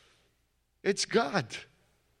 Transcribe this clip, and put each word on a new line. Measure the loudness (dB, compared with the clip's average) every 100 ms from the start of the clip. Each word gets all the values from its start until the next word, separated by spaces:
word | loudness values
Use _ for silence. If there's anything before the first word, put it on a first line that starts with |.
| _ _ _ _ _ _ _ _
It's | -2 0
God. | 2 2 2 0 -2 -8 -16 _ _ _ _ _